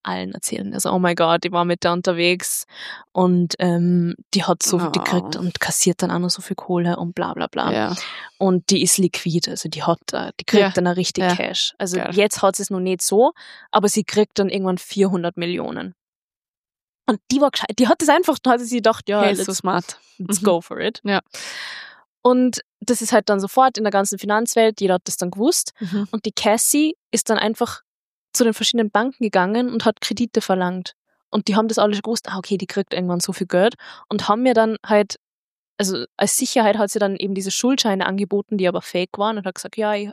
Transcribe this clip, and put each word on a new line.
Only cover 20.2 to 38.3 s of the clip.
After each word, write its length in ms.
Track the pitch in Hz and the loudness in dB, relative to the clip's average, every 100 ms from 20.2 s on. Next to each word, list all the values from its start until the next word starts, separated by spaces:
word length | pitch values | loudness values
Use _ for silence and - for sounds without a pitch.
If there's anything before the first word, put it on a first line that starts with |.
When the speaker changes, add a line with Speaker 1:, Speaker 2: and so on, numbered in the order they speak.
| 180 190 | -6 0
Speaker 2:
Mhm. 40 | 202 | 2
Speaker 1:
go 160 | 170 | 0
for 180 | - - | -2 -6
it. 220 | 208 - | -6 -4
Speaker 2:
Ja. 160 | 202 196 - - - - - - - - _ _ | -2 -2 -2 -12 -12 -12 -12 -14 -18 -20 _ _
Speaker 1:
Und 400 | 247 254 254 - - _ | 2 4 2 0 -10 _
das 200 | - 240 | -2 -2
ist 120 | 220 | 2
halt 160 | 220 208 | 2 4
dann 100 | 196 | 2
sofort 380 | 196 - 262 233 | 2 4 4 2
in 60 | 214 | 0
der 60 | |
ganzen 280 | 196 196 196 | 2 0 -4
Finanzwelt, 640 | 202 214 240 240 220 214 | -2 0 2 2 2 2
jeder 140 | 196 180 | 2 0
hat 80 | - | -2
das 80 | - | -4
dann 140 | 180 | -4
gewusst. 400 | 190 262 - - - | 0 0 0 -4 -8
Speaker 2:
Mhm. 280 | 190 202 202 | -6 -4 -4
Speaker 1:
Und 140 | 220 214 | -6 -4
die 60 | |
Cassie 640 | - 208 226 - 294 311 - _ | 0 2 2 2 2 2 -2 _
ist 180 | 226 - | -2 0
dann 80 | 220 | 0
einfach 440 | 214 220 240 - _ _ _ _ _ | 0 -2 -4 -6 _ _ _ _ _
zu 100 | - | 2
den 100 | 233 | 2
verschiedenen 380 | 214 226 233 214 | 2 0 0 0
Banken 320 | 202 254 - | 0 0 -2
gegangen 480 | 220 190 180 226 247 | 0 2 2 0 -2
und 140 | 226 233 | 0 -2
hat 160 | - | -2
Kredite 400 | - 214 233 220 | -4 -4 -2 -2
verlangt. 520 | - 185 180 185 175 - _ _ _ | 0 0 0 -4 -10 -16 _ _ _
Und 160 | 214 208 | -2 0
die 80 | 202 | 0
haben 120 | 220 | 2
das 80 | 220 | 2
alle 140 | 208 | 2
schon 80 | 202 | 0
gewusst, 260 | 214 233 - | -4 -4 -6
ah, 80 | 190 | -8
okay, 200 | - 190 | -4 -4
die 100 | 185 | -2
kriegt 260 | 202 190 | -6 -4
irgendwann 280 | 180 180 175 | -4 -2 -2
so 100 | - | -4
viel 160 | 180 180 | -4 -2
Geld. 280 | 180 202 - - - - | 2 2 0 -12 -20 -8
Und 180 | 208 - | -4 0
haben 160 | 214 | 2
mir 100 | 254 | 4
dann 220 | 226 220 214 - | 4 2 -2 2
halt, 300 | 208 208 - _ _ _ _ _ - | 2 2 -6 _ _ _ _ _ -4
also 260 | 190 156 - - | -4 -4 -6 -2
als 180 | 208 - | -2 0
Sicherheit 400 | 254 254 214 214 | 0 2 4 2
hat 120 | 202 | 0
sie 80 | 214 | 0
dann 160 | 202 196 | -2 -2
eben 200 | 190 196 | -4 -4
diese 160 | 196 | -4
Schuldscheine 540 | - 247 269 226 190 185 | 0 2 2 2 0 0
angeboten, 520 | 196 202 | -2 -2